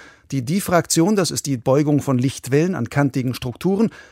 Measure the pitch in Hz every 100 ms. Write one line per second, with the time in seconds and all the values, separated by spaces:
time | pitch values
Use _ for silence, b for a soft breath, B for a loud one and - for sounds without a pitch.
0 | B B - 135 120 190 - 175 - 165
1 | 175 202 160 139 139 123 135 139 151 143
2 | 139 127 127 - 120 139 180 170 117 143
3 | 143 139 123 107 123 - 175 196 214 B
4 | B